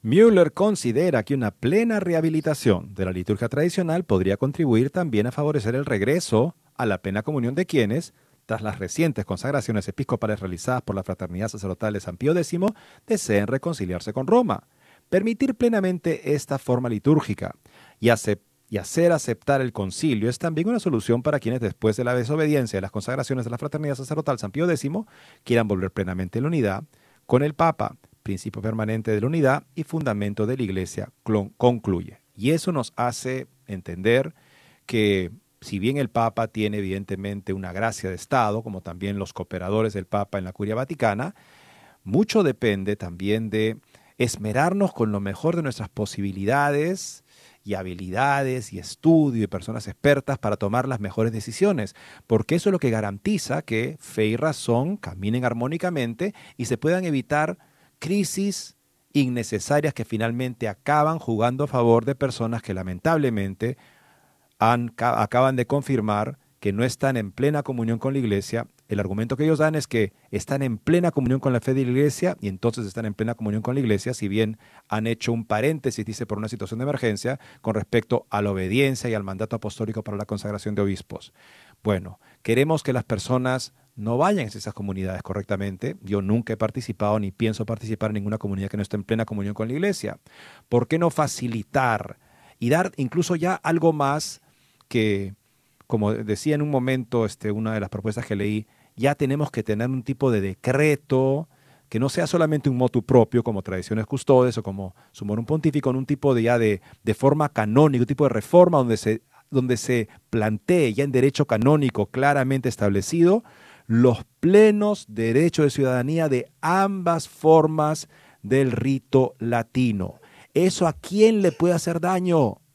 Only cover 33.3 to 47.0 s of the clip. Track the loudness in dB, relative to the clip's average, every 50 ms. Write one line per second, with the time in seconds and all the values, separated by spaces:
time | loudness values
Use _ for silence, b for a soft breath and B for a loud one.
33.3 | -8 -8 -10 _ _ _ _ -10 -10 -10 -8 -10 -10 -2 2 2 4 4 2 -2
34.3 | -8 b b b b b b b b b b -4 0 2 4 4 4 2 0 -4
35.3 | -8 -14 _ _ _ _ -14 -8 -6 -2 -2 -2 -2 -2 -4 -2 _ 0 0 0
36.3 | 0 -2 -4 -4 _ -4 -4 -2 -2 -4 -4 -4 -6 -6 -6 -8 -8 -8 -6 -8
37.3 | -8 -8 -6 -8 -8 -6 -6 -10 -6 -4 -4 -4 -4 -4 -8 -8 -8 -8 -8 _
38.3 | 0 0 2 2 0 -4 -6 -8 -12 -10 -12 -12 -12 -8 -6 -6 -4 -4 -6 -8
39.3 | -8 -12 -12 _ -8 -8 -4 -2 0 0 0 -2 -4 -6 -8 _ -4 -4 -4 -2
40.3 | -6 -6 -6 -8 -8 _ -6 -6 -4 -6 -6 -8 -6 -2 0 0 0 0 -4 -8
41.3 | -10 b b b b b b b b b b b b b b -2 2 2 2 2
42.3 | 2 2 2 2 0 _ 0 0 0 0 -2 -4 -4 -4 -6 -12 -10 -6 -2 0
43.3 | 0 0 0 -2 -2 0 0 0 -2 -6 _ b b b b b b b -2 -2
44.3 | -2 -4 -6 -2 0 2 2 2 2 0 0 0 0 0 -2 0 0 -2 -2 -4
45.3 | -6 -2 -2 -2 -2 0 -2 -4 -6 -6 -10 -10 _ -6 -6 -6 -4 -6 -6 -6
46.3 | -4 -4 -2 0 2 2 2 2 2 0 0 -2 -4 -6